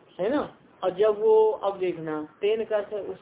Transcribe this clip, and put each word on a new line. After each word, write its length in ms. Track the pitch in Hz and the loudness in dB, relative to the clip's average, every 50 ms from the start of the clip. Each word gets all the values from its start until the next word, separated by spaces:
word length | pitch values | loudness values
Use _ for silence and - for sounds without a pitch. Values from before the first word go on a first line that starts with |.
| _ _ _ - | _ _ _ -6
है 100 | 175 214 | -4 -2
ना? 260 | 277 294 220 - - _ _ _ _ _ - | -2 -2 -4 -4 -10 _ _ _ _ _ -4
और 60 | 185 | -4
जब 300 | 180 175 208 220 214 202 | 0 2 2 2 2 2
वो, 320 | 214 220 220 220 220 220 | 4 4 6 6 6 4
अब 280 | 214 - - 196 196 180 | 2 0 -2 -4 -2 -2
देखना, 480 | 185 180 170 165 160 160 156 151 151 151 - _ | -4 -4 -4 -4 -6 -6 -6 -6 -8 -10 -12 _
तेन 240 | - 202 220 226 214 | -2 -2 0 0 -2
का 120 | 214 220 208 | -2 -2 -4
अर्थ 160 | 202 - 214 | -4 -4 -8
है 80 | 202 | -8
उस 160 | 185 190 190 - | -8 -8 -10 -12